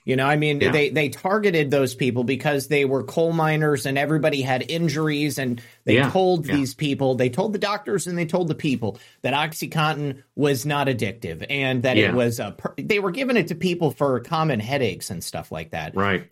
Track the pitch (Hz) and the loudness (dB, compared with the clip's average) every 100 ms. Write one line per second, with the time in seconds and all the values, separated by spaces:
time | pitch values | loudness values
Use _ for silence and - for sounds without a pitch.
0 | - 127 135 151 151 143 - 151 147 127 | -2 2 2 2 2 2 2 4 2 2
1 | - - 190 214 208 165 143 139 131 - | 0 -2 0 2 2 2 2 2 2 0
2 | 123 120 120 123 156 143 117 147 139 135 | 0 0 0 0 0 -2 0 0 2 0
3 | 110 - 165 165 156 156 151 143 143 139 | -2 -2 0 2 2 2 2 0 0 -2
4 | 147 156 127 143 131 127 123 165 170 139 | 0 2 2 0 0 -2 -2 -2 -2 0
5 | 156 147 147 135 131 120 - - - 117 | -2 0 -2 -2 -4 -4 -10 -6 2 4
6 | 135 185 185 175 151 147 135 - 151 127 | 4 4 2 2 0 0 -2 -2 -2 0
7 | 135 127 127 127 214 202 202 208 220 202 | 0 2 0 0 -2 -2 -2 -4 -2 -4
8 | 180 175 165 185 170 160 156 120 110 101 | -2 -4 0 0 0 -2 -2 -2 -4 -8
9 | - _ 127 139 160 160 165 160 156 147 | -14 _ -2 0 -2 -4 -4 0 0 0
10 | 143 131 - - 143 131 147 143 135 120 | -4 -8 -10 0 2 2 0 0 0 0
11 | 110 - 87 80 - 139 135 131 127 120 | -2 -6 -10 -8 -4 -2 0 2 2 4
12 | 101 123 120 117 104 - - - 143 208 | 4 4 2 0 -6 -8 -10 -6 -2 0
13 | 196 185 262 240 - 165 185 175 160 120 | 0 -2 0 2 0 0 -2 0 0 0
14 | 143 123 120 160 160 120 110 139 117 80 | 0 0 0 0 2 0 0 0 -2 -4
15 | - 87 - 80 78 78 82 82 78 87 | -8 -10 -8 -10 -8 -10 -8 -8 -6 -2
16 | 101 90 - | 0 0 -2